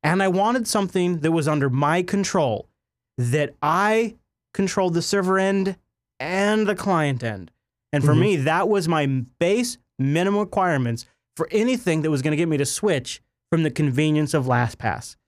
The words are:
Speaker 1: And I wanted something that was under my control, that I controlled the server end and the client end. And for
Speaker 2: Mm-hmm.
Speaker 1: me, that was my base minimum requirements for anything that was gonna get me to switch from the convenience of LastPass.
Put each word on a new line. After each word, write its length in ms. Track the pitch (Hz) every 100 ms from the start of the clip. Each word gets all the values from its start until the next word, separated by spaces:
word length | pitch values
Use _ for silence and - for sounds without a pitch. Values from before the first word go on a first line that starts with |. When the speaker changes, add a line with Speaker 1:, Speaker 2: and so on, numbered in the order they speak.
Speaker 1:
And 200 | 151 185
I 40 | 190
wanted 400 | 185 208 254 226
something 520 | 214 190 190 180 170
that 120 | 160
was 160 | 165 147
under 220 | 151 135
my 320 | 127 143 170
control, 640 | 180 202 190 190 139 107 - _ _ _ _ -
that 360 | 120 147 147 -
I 540 | 151 170 208 220 233 - _ _ _
controlled 420 | - 190 - 185 170
the 60 |
server 360 | 165 202 185 190
end 400 | 190 196 190 185 _ _ _ _
and 480 | 143 185 202 214 214
the 80 | 208
client 480 | 202 170 147 127
end. 280 | 117 101 87 _ _ _ _
And 100 | 147
for 80 | 147
Speaker 2:
Mm-hmm. 80 | -
Speaker 1:
me, 140 | 202 175
that 300 | 131 165 202
was 200 | 202 165
my 180 | 160 139
base 720 | 131 120 _ 170 214 247 - _ -
minimum 400 | 135 151 190 202
requirements 680 | 202 - 185 147 120 117 - _ _ -
for 100 | 160
anything 500 | 214 233 254 185 160
that 100 | 151
was 100 | 143
gonna 140 | 147 151
get 120 | 170
me 80 | 147
to 80 | 139
switch 560 | - 208 147 123 - _ _ _
from 100 | 165
the 80 | 156
convenience 600 | - 151 127 156 151 147
of 120 | 160 127
LastPass. 680 | 123 120 - 117 73 - -